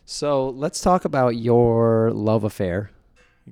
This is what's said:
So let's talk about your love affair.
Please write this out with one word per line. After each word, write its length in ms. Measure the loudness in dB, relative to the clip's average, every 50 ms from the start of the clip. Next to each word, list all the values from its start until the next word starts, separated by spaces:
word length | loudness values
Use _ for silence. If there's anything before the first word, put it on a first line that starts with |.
| _
So 440 | -16 -12 -6 -4 -2 -2 -2 -2 -4
let's 300 | -4 -6 -6 -6 -6 -2
talk 240 | 0 0 0 0 0
about 260 | -2 0 0 0 0
your 840 | 0 0 0 4 4 4 4 4 4 2 2 2 2 2 2 0 0
love 320 | -2 0 0 0 0 0
affair. 460 | -2 -4 -4 -4 -4 -4 -4 -6 -8 _ _ _ _ _ _ _ _ _ _ _ -20